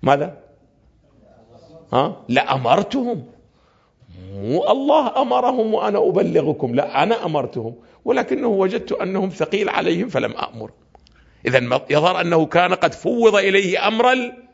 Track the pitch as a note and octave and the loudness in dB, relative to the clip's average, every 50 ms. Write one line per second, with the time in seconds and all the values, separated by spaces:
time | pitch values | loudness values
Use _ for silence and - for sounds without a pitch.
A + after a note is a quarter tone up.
0 | - D#3 C#3 C#3 D3 F3+ - - - - _ _ _ _ _ _ _ _ _ _ | 4 4 2 2 2 -4 -6 -14 -20 -20 _ _ _ _ _ _ _ _ _ _
1 | _ _ _ _ _ _ _ _ - _ - - - - - - - _ - - | _ _ _ _ _ _ _ _ -20 _ -20 -20 -20 -20 -20 -20 -14 _ 0 0
2 | C#3 D#3+ F#3 - - - A#2 C3+ C#3 - C3+ C3+ B2+ A#2 A#2+ - - - - C#4 | 0 0 -2 -10 -8 -2 0 0 0 0 -2 -2 2 4 4 4 2 0 -4 -4
3 | B3 A#3+ A#3 F3 - - - _ _ _ _ _ _ _ _ _ _ _ _ _ | -2 -2 -4 -6 -8 -14 -20 _ _ _ _ _ _ _ _ _ _ _ _ _
4 | _ _ F2 F2+ F#2 F#2+ G2 G2 G2 G#2+ C3 F#4+ C5 D5+ - C4+ C4+ C#4+ C#4+ D#4 | _ _ -20 -20 -18 -16 -12 -8 -4 -2 0 0 2 2 0 0 2 2 2 2
5 | C#4+ A#3+ - - C#4+ A#3+ B3 B3+ B3 B3 C4 B3 A3 A3 G#3+ A3 - G#3 G3+ G3+ | 2 0 0 -2 0 0 0 0 0 0 0 0 0 0 0 -2 -2 -2 0 0
6 | - F#3 F3+ F#3 G3 - - - C#3 D3 D3+ - - B2+ A#2+ B2+ C#3+ - - C3+ | 2 2 2 2 0 0 0 0 0 0 -2 -4 -4 -4 -2 -2 -2 -2 0 0
7 | D3+ G3 A3+ A#3 - F3 D#3 D3 C3 - - C3 A2 A2+ B2 - - _ _ _ | 0 0 0 -2 -2 -4 -2 -2 -4 -4 -6 -8 -10 -10 -12 -14 -20 _ _ _
8 | _ - B3 C4 A#3+ - B3+ - C#4+ A#3+ G#3 G3 F#3+ F#3+ G3 B3 - - - - | _ -2 0 0 0 -2 -4 -2 0 0 0 2 0 0 0 -4 -6 -6 -6 -4
9 | - F3+ F#3+ G3 F#3+ G3 E3 - D#3+ D3+ - D3+ F#3 G3 G3 D#3 - F3 E3+ E3+ | -4 -4 -2 -2 -4 -4 -4 -4 -4 -2 -2 -2 -2 0 -2 0 0 0 0 0
10 | G#3 B3+ - C3 A#2+ A2 - - - - - A2+ - G#2+ - _ _ _ _ - | -2 -2 -2 -2 -2 -2 -4 -6 -10 -10 -10 -12 -14 -16 -16 _ _ _ _ -20
11 | _ _ _ _ _ _ _ _ - A#2+ B2 C3 B2 A#2+ B2 C3+ - - C3+ D3 | _ _ _ _ _ _ _ _ -4 2 2 2 2 4 0 -2 0 2 0 2
12 | D#3 F3 F#3 E3+ F3 E3+ E3+ D#3+ D#3 D3 - E3+ F3+ F3+ F3+ F3+ - E3 - - | 2 2 2 0 0 2 2 2 0 2 2 2 2 2 2 0 0 -2 -2 -2
13 | - F#3+ B3 A#3+ A#3 A3 G#3 G3+ G3 G3 F#3+ G3 G3+ F3+ F3+ F3+ D#3 G3+ G#3+ A3 | -4 -4 -2 4 4 4 4 4 2 4 2 2 2 2 -2 0 0 0 0 2
14 | A#3+ B3 B3+ C4 A#3+ A#3+ - - - _ | 2 2 2 2 0 -6 -10 -14 -20 _